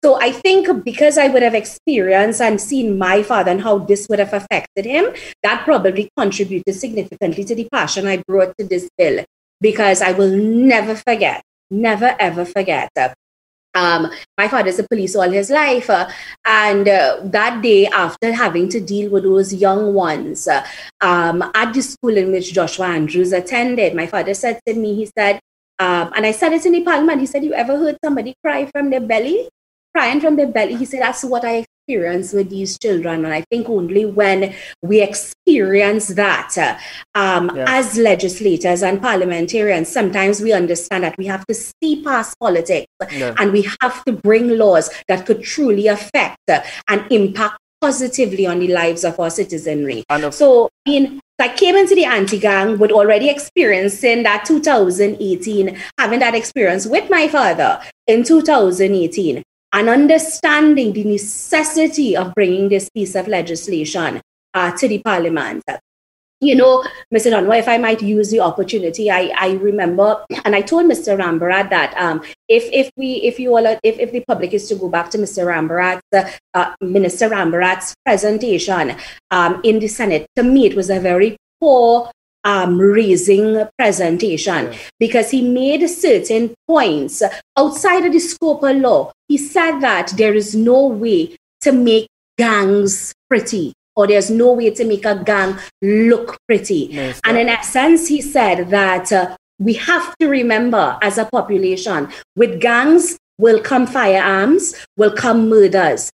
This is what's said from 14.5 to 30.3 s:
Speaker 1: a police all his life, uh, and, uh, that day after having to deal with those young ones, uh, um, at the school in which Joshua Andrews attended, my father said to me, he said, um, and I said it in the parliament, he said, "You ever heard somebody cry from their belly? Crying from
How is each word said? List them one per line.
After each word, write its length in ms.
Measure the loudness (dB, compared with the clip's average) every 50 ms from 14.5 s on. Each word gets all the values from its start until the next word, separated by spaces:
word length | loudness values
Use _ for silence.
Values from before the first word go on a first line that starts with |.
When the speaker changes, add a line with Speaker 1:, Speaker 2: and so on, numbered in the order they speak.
| 0 0 0 0 -2 -2
Speaker 1:
a 100 | -4 -2
police 280 | -2 -4 -2 -2 0
all 160 | 0 0 2
his 180 | 0 0 -2 0
life, 400 | 0 0 0 0 0 -2 0 0
uh, 180 | 0 0 0 -2 -8 -16 -18 -18 -20 _ _
and, 420 | 0 2 2 2 2 2 2 4 4
uh, 340 | 4 4 4 2 0 -2 -6
that 400 | -4 -2 0 0 0 -2 -2 2
day 240 | 4 6 6 4 4
after 440 | 2 -2 -2 -2 -4 -4 -4 -4
having 380 | 0 0 0 0 0 0 -2 -2
to 100 | -2 -6
deal 300 | -6 -4 -4 -4 -4 0
with 140 | 0 0 2
those 280 | 4 2 2 2 0
young 440 | -2 0 2 2 2 2 0 0 0
ones, 520 | 0 0 0 -2 -4 -6 -8 -10 -8 -4 -2
uh, 160 | -2 -2 -2 -6 -14 -16 -18 -20 _ _
um, 400 | 0 0 2 2 2 0 0 -2 -4 -2 -2
at 180 | -2 -2 0 -2
the 80 | -4
school 340 | -4 -4 -8 _ -2 0 0
in 160 | 2 2 0
which 220 | 0 -2 -4 -2 -2
Joshua 360 | -2 -2 -2 -4 -4 -4 -2
Andrews 420 | -2 -2 -2 -2 0 0 0 0
attended, 640 | 0 -2 -4 -2 -4 -2 -2 -2 0 0 0 0 0
my 100 | -2 -6
father 300 | -4 -4 -4 -4 -4 -6
said 240 | -4 -4 -6 -6 -6 _ -6
to 80 | -4
me, 180 | -4 -4 -4 -4
he 160 | -4 -6 -8 _ -2
said, 220 | -2 -2 -2 -2 _ _ _ _ _ _ _ _
um, 340 | -2 0 0 0 -2 -4 -4
and 80 | -2 -2
I 80 | -2
said 220 | -2 0 0 0 0
it 140 | 2 2 2
in 60 | 2
the 100 | 2 2
parliament, 380 | 0 0 2 2 2 2 0
he 40 | -2
said, 180 | -2 -4 -4 -4
"You 100 | -2 -2
ever 220 | -4 -2 -2 0 0
heard 180 | 0 -2 -2 -4 -4
somebody 320 | -4 -4 -4 -4 -8 -12 _ _
cry 240 | -4 -4 -4 -6 -6
from 240 | -4 -4 -2 -2
their 100 | -2 -2
belly? 480 | -4 -4 -4 -4 -2 -2 -2 -4 -4 -6 _ _ _ _ _ _ _ _ _
Crying 260 | -2 -2 0 0 0
from 140 | 0 2